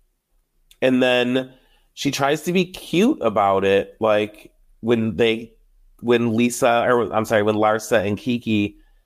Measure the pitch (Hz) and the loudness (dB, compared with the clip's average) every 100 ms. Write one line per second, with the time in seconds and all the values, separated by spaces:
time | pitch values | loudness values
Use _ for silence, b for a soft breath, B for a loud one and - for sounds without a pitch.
0 | _ _ _ _ _ _ _ - 131 127 | _ _ _ _ _ _ _ -4 0 2
1 | 127 123 123 127 131 b b b b - | 2 2 2 -2 -4 b b b b -8
2 | 143 135 139 156 180 180 180 - - 160 | -6 -2 -2 -2 -2 -2 -2 -6 -4 0
3 | 226 311 113 107 101 98 98 98 - - | 0 0 -2 0 2 2 2 2 0 -2
4 | 110 104 107 - - _ _ _ 113 117 | 0 0 -2 -8 -20 _ _ _ -2 -2
5 | 110 87 117 113 113 _ _ _ _ _ | -2 0 0 -2 -6 _ _ _ _ _
6 | 117 120 120 110 120 120 123 117 107 120 | 0 2 2 0 0 0 0 2 2 0
7 | 107 107 107 113 104 104 107 110 - 113 | 0 -2 0 0 2 2 2 0 0 0
8 | 98 101 - 120 113 107 101 - b b | 0 -4 -4 -4 -2 -2 -2 -6 b b